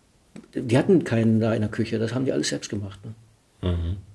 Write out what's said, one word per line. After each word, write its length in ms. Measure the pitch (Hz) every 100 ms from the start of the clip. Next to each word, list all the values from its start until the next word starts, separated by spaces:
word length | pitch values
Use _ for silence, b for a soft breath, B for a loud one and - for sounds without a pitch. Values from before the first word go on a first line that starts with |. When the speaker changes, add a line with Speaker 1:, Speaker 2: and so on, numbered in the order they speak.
| _ _ _ - - -
Speaker 1:
Die 200 | 127 123
hatten 280 | 190 175
keinen 360 | - 113 113 110
da 140 | 110
in 80 | 113
der 80 | 107
Küche, 300 | - 110 110
das 160 | 113 127
haben 100 | 135
die 80 |
alles 160 | 139 151
selbst 200 | - -
gemacht, 280 | 104 98 - 117
ne? 640 | 110 _ _ _ _ 92
Speaker 2:
Mhm. 280 | 87 82 98 -